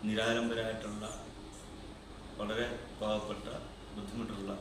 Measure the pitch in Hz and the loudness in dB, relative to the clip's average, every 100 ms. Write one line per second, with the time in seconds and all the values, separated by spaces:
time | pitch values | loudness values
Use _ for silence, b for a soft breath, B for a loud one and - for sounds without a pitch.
0 | 107 107 113 117 117 113 110 110 104 104 | 4 6 6 6 4 4 2 0 -2 -2
1 | 107 - - - - - - - - - | -4 -4 -6 -8 -10 -10 -10 -10 -10 -10
2 | - - - - 104 110 120 120 - - | -10 -10 -10 -2 2 4 2 0 -6 0
3 | 107 107 101 101 107 - - - - 107 | 4 4 2 -2 -2 -4 -6 -10 -8 -6
4 | 101 117 110 110 98 98 | -4 -2 -2 -2 -2 -2